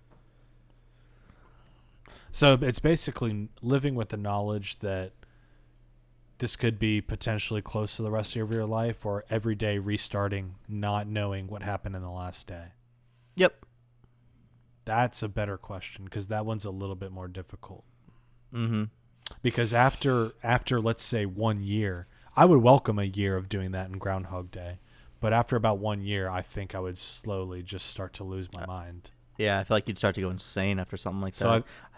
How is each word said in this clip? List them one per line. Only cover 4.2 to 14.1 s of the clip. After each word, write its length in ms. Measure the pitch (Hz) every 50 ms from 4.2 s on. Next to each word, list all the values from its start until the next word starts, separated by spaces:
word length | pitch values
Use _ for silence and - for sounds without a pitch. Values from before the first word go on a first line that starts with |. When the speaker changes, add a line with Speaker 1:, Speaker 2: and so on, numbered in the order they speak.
| 101 101 101 101 101 104 107 107 101 - - -
Speaker 1:
that 340 | 107 98 95 92 92 92 - - - - - - _ _ - - - - _ - - - - - _ _ _ - - - - -
this 180 | 123 117 -
could 200 | - - 117 110
be 220 | 101 113 110 107 104
potentially 600 | - - - - - 117 110 104 - - 110 104
close 340 | - - - 110 107 104 -
to 60 | -
the 100 | 113 107
rest 240 | 107 110 104 - -
of 160 | 117 110 104 113
your 120 | 113 110
life, 400 | 107 110 110 117 120 110 - -
or 180 | 104 101 101 - -
every 260 | 110 110 104 117 110
day 240 | 101 110 104 104 101
restarting, 760 | 98 101 107 104 - - - 101 101 98 101 98 95 92 95 - -
not 400 | - 107 101 104 104 104 104 104
knowing 400 | 104 107 104 104 101 98 98 95
what 160 | 92 104 101 95
happened 320 | 104 101 95 - 101 95
in 60 | 95
the 80 | 92 90
last 360 | 90 90 90 90 - - -
day. 280 | - 90 85 85 87 - _ _ _ _ _ _ _ _ _ _ _ -
Speaker 2:
Yep. 280 | - 185 - - - - _ _ _ _ _ _ _ _ _